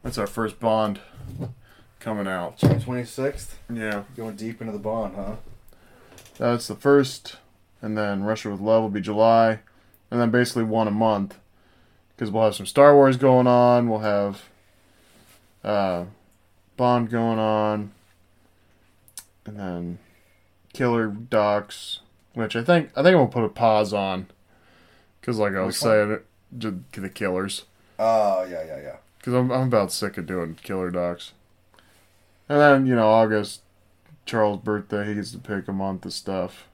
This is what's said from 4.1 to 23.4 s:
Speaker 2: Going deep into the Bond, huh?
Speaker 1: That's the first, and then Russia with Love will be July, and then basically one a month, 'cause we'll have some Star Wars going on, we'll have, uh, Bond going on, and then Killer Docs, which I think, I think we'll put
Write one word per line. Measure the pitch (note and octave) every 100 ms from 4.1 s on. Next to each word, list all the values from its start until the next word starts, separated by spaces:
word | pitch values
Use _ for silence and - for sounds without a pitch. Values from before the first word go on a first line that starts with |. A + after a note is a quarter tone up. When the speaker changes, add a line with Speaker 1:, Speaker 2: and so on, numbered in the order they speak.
| B2
Speaker 2:
Going | A2+ G2+
deep | A2 A2+
into | A2+
the | G#2
Bond, | G#2+ A2+ G2+ F#2
huh? | G2 - - - - - _ - - - - -
Speaker 1:
That's | A#2+ A#2+ -
the | G#2+
first, | C#3+ C#3+ C3+ - - - _ _ _ _
and | A2 G#2+
then | G#2 G2+
Russia | G#2 A2 G#2+
with | G2
Love | G#2 A2+
will | A2
be | G#2
July, | F#2 G#2+ A2+ A2+ A2+ A2 _ _ _ _ _
and | A#2+
then | A#2
basically | B2 A#2+ B2
one | A2+ A2 G#2+
a |
month, | G#2 A2+ G#2 G2 - _ _ _ _ _ _ _ _
'cause | A2+
we'll | G#2+
have | A2
some | G#2 F#2+
Star | - C#3+
Wars | C#3+ C3+ B2+
going | C3+ B2+ B2
on, | B2 B2 B2 A#2+
we'll | G#2+
have, | G#2+ G2+ G2+ G2 - _ _ _ _ _ _ _ _ _ _ _
uh, | G#2 G#2 G2 F2 F2+ - _ _ _ _ _ -
Bond | B2 B2 A#2
going | A#2 A2+ A2
on, | A2 G#2+ G#2+ G#2+ G#2 _ _ _ _ _ _ _ _ _ _ _ _ - _ _
and | - G#2
then | F#2+ F2 F2 F2 _ _ _ _ _ _ _
Killer | - B2 A#2 A2
Docs, | G#2 A#2+ A2 G#2 G#2 G2+ - - - _ _ _
which | A#2+ A2
I | A#2
think, | A#2 E3+ C#3+ -
I |
think | E3 F3+
we'll | A#2
put | B2